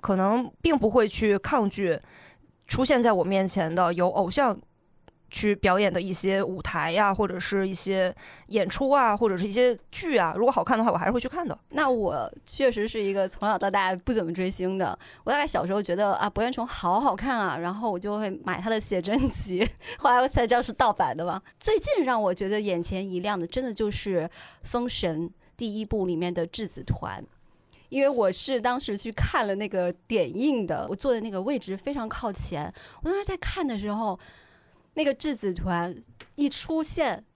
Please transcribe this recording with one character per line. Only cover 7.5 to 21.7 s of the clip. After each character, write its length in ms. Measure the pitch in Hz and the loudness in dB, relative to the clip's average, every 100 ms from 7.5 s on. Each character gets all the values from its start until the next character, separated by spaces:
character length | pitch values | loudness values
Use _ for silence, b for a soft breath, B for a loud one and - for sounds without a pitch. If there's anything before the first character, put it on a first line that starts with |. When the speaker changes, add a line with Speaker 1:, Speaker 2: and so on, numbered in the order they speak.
| 196 190 | 0 -2
Speaker 1:
一 60 | |
些 420 | 185 190 190 185 - B B - | -4 -2 0 0 -2 B B -4
演 200 | 208 196 | -2 0
出 220 | - 269 | 0 2
啊， 260 | 277 240 208 | 4 4 4
或 140 | 226 | 2
者 80 | 185 | 2
是 100 | 202 | 0
一 40 | |
些 260 | 202 247 226 - | 4 4 2 -8
剧 260 | - 349 247 | -8 2 2
啊， 160 | 170 180 | 2 2
如 80 | |
果 80 | 240 | 2
好 120 | 262 | 2
看 120 | 165 226 | 2 2
的 80 | |
话， 80 | 226 | 4
我 60 | 175 | 2
还 80 | 170 | 2
是 60 | |
会 80 | 247 | 0
去 80 | 254 | -2
看 200 | 339 - | -6 -6
的。 100 | - _ | -8 _
Speaker 2:
那 180 | 277 285 | -2 0
我 400 | 247 196 139 113 - - | 2 0 -2 -4 -10 -18
确 240 | - 269 | 0 2
实 160 | 226 220 | 2 -4
是 140 | 226 | -2
一 120 | 196 | 0
个 140 | 196 190 | 0 -2
从 200 | - 208 | -2 -2
小 120 | 208 | 0
到 100 | 196 | 2
大 260 | 202 185 185 | 2 2 0
不 140 | - | -2
怎 140 | 220 165 | -2 -2
么 80 | |
追 160 | 170 185 | -2 -2
星 260 | 190 185 190 | -2 -2 0
的。 220 | 156 - B B | -2 -4 B B
我 80 | - | -2
大 60 | 285 | 0
概 80 | 285 | 0
小 200 | - 175 | 0 0
时 60 | |
候 100 | 196 | -2
觉 140 | 190 175 | 0 0
得 180 | 208 | 2
啊， 140 | - 208 | 2 0
博 160 | 202 | 0
彦 80 | 233 | -2
崇 140 | 254 240 | -2 -6
好 340 | - 175 196 | -2 0 2
好 160 | 277 196 | 2 0
看 220 | 254 240 | -2 -2
啊， 200 | 190 135 | -2 -2
然 180 | 170 202 | -4 -4
后 160 | 226 | -4
我 80 | 180 | -4
就 180 | 208 208 | -4 -4
会 120 | 214 190 | -4 -4
买 160 | 180 180 | -6 -4
他 120 | 214 | -2
的 80 | 220 | -2
写 200 | - 190 | 0 -2
真 180 | 175 240 254 | 0 0 0
集， 380 | - 208 180 226 - | -2 -4 0 0 -2
<laughs> 160 | - - | -16 0
后 100 | 247 | 4
来 100 | 247 | 4
我 80 | 262 | 4
才 200 | - 233 | 2 2
知 80 | 247 | 2
道 60 | |
是 120 | 233 | 0
盗 180 | - 247 | 2 2
版 240 | 202 160 123 | 4 0 0
的 80 | |
嘛。 160 | 175 190 B _ | -4 -6 B _
最 180 | - | 0